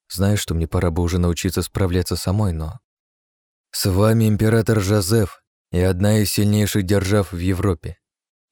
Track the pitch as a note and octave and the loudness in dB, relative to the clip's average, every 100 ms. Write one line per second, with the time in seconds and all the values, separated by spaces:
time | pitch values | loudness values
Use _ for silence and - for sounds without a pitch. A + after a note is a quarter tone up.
0 | _ - G2 G#2 - D#2+ D#2+ F2+ F2 D#2+ | _ -4 0 0 -2 -4 -2 0 0 0
1 | E2+ F2+ F2 E2+ F#2+ F2+ F2 - F#2+ F2+ | -2 0 0 0 -2 -4 -4 -2 0 0
2 | F2 F2+ - G2 G#2 D#2+ D#2 - - _ | -2 -4 -2 0 -2 -2 -8 -10 -18 _
3 | _ _ _ _ _ _ _ - G#2 F#2 | _ _ _ _ _ _ _ -4 0 2
4 | G#2+ A2+ A2 G#2 A2 A2+ G#2+ A2 F#2 G#2+ | 4 4 2 2 2 2 2 0 2 0
5 | F2+ A2+ F#2+ - _ _ _ F2+ F#2 F2+ | 2 0 0 -4 _ _ _ 0 0 2
6 | G2+ G#2+ G2+ - G#2 G#2 G2+ G#2+ F#2 G2+ | 2 2 2 0 2 2 2 0 0 0
7 | F#2 G#2 G2 F2 F2+ F#2 G2 F2 E2+ - | 2 0 0 -4 -2 0 0 -2 -6 -16
8 | _ _ _ _ _ | _ _ _ _ _